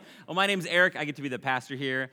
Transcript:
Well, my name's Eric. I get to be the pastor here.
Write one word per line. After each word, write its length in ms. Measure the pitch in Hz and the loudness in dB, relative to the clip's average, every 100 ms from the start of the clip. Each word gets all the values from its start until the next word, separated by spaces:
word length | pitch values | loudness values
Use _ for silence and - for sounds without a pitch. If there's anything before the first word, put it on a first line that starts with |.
| - - - | -20 -18 -4
Well, 60 | |
my 120 | 175 196 | 0 2
name's 200 | 196 165 | 2 2
Eric. 300 | 175 180 - | 4 4 2
I 100 | 151 | -6
get 100 | 147 | -4
to 60 | |
be 80 | 139 | -6
the 80 | 123 | -4
pastor 380 | 135 127 - 135 | -2 -2 -4 -6
here. 340 | 135 131 127 | -4 -2 -4